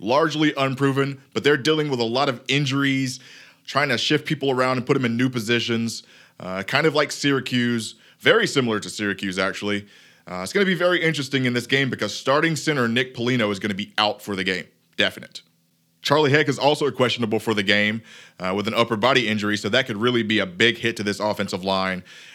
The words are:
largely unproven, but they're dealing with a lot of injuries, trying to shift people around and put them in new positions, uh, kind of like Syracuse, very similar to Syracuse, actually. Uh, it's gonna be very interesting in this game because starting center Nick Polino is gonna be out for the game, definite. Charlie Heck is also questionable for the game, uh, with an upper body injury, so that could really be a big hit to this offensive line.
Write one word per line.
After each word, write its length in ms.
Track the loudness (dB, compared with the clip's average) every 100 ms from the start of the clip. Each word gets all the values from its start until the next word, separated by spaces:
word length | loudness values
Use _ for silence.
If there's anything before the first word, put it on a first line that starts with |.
largely 520 | 0 2 2 2 0 2
unproven, 680 | -2 0 0 0 -2 -6 _
but 120 | -2
they're 120 | 2 2
dealing 320 | 2 0 0
with 120 | -2
a 40 |
lot 240 | 0 0 0
of 140 | -2 -2
injuries, 720 | 0 0 0 0 0 -2 -6 -14 -20 -20 _
trying 240 | -6 -2 0
to 80 | 0
shift 300 | 0 0 0
people 240 | -2 0
around 260 | 2 0 0
and 80 |
put 80 | 0
them 100 | 0
in 120 | 0 0
new 140 | 0
positions, 720 | 0 0 0 0 -2 -2 -6 -14 -20 -20 -14
uh, 240 | -8 -8
kind 200 | -2 2
of 120 | 2 2
like 160 | 0
Syracuse, 800 | -2 0 0 0 0 0 -2 -4 -12 _ _
very 280 | 4 4 4
similar 320 | 0 0 0
to 100 | -4
Syracuse, 480 | -4 -4 -2 -2 0
actually. 480 | -2 -2 -4 -4 -6 -18 -20 _ -12
Uh, 100 | -10
it's 100 | -4
gonna 140 | 0 2
be 80 |
very 260 | 2 2 2
interesting 460 | 0 -2 -2 0 0
in 80 |
this 120 | -2 0
game 220 | 0 0
because 240 | -2 -4
starting 440 | -4 0 2 2 0
center 320 | -2 0 2
Nick 260 | 0 -2
Polino 360 | -4 -2 0 0
is 80 | 0
gonna 140 | -4
be 220 | -4 -6 0
out 240 | 0 -2
for 160 | -6 -4
the 80 |
game, 220 | -2 -2 -6 _ _ -2
definite. 420 | -2 -2 -14 -18 -20 _ _ _ _ _
Charlie 300 | 0 2 4
Heck 160 | 4 2
is 100 | 2
also 320 | 2 2 0
questionable 480 | 2 0 2 -2 -2
for 160 | 0
the 80 | 0
game, 400 | 2 2 2 -2 -8 -20 -20 -8
uh, 140 | -4
with 120 | -2 0
an 80 |
upper 220 | 0 0 2
body 320 | 4 4 2
injury, 280 | 0 -2 -2
so 140 | 0
that 160 | 0 0
could 100 | -2
really 280 | 0 0
be 160 | 2 0
a 60 | 0
big 300 | 2 2 2
hit 200 | -2 -2
to 80 |
this 160 | -4 -2
offensive 440 | -2 -2 -4 -4
line. 380 | -2 0 0 -4 -10 -20 -20